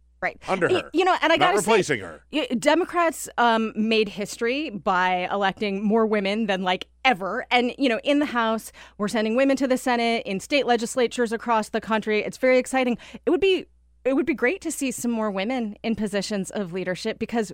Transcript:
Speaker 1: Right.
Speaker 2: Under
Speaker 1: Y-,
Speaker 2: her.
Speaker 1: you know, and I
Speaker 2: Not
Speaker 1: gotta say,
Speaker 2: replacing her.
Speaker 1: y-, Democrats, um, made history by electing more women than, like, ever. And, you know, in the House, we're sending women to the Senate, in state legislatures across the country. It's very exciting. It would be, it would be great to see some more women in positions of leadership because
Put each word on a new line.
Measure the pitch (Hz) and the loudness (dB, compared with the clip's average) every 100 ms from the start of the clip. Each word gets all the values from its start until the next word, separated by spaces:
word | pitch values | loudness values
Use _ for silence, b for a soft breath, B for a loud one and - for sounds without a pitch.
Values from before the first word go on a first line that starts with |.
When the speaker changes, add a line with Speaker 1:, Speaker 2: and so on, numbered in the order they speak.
| _ - | _ -8
Speaker 1:
Right. | 180 - - | -8 -8 -4
Speaker 2:
Under | 185 160 | 0 2
Speaker 1:
Y-, | 370 | 0
Speaker 2:
her. | - | 0
Speaker 1:
you | 311 | 0
know, | 370 320 | 2 2
and | 311 | 2
I | 330 | 4
Speaker 2:
Not | - | 4
Speaker 1:
gotta | 208 | 2
say, | 180 | 4
Speaker 2:
replacing | 220 160 123 | 2 4 -2
her. | 87 78 - | -4 -14 -6
Speaker 1:
y-, | - - 233 | -4 -2 0
Democrats, | 285 320 349 359 330 - - - | 4 4 2 0 0 -2 -8 0
um, | 240 226 220 - | 2 2 0 -2
made | 220 220 208 | 0 2 0
history | 202 202 - 233 269 311 | -2 -8 -4 -2 -2 -4
by | 202 208 180 185 180 180 | -6 0 2 2 0 0
electing | 202 196 185 208 196 | 0 0 -2 -4 -2
more | 214 226 220 | 0 2 2
women | 214 190 208 214 | 2 0 -2 0
than, | 190 | -2
like, | 185 190 - _ | 0 -2 -4 _
ever. | 262 190 185 226 - | 0 2 -2 -6 0
And, | 247 247 - | 2 2 0
you | 269 | 0
know, | 220 | 0
in | - 285 | 2 2
the | 294 | 2
House, | 240 226 220 - B B - | 0 0 -2 -6 B B -6
we're | 208 | -2
sending | 220 220 233 | 0 0 2
women | 277 269 | 2 2
to | 262 | 2
the | 254 | 0
Senate, | 269 240 233 226 | 0 0 2 0
in | - 190 | -2 -6
state | - 294 | 0 0
legislatures | 233 240 226 262 240 - 233 | 4 2 0 0 0 0 -2
across | 220 233 220 214 | -2 0 0 0
the | 226 | -6
country. | 202 220 214 214 | -2 -2 0 -2
It's | 190 - | -2 -2
very | 262 254 | 2 4
exciting. | 247 262 254 226 B B - | 2 0 0 -2 B B 0
It | |
would | 320 | 2
be, | 392 359 - _ _ _ 247 | 2 2 -2 _ _ _ -2
it | |
would | 277 262 | 0 0
be | |
great | 240 247 381 | 0 0 -2
to | 330 | -6
see | - 269 | -4 -4
some | - 240 | -2 -2
more | 226 214 | -2 -2
women | 190 202 262 214 202 | -2 -2 -2 -4 -6
in | - 220 | -4 -2
positions | 214 202 185 208 180 | -2 -2 -2 -4 -4
of | 220 185 | -6 -6
leadership | 185 180 180 220 - | -6 -4 -4 -4 -6
because | 226 233 208 | -4 -2 -4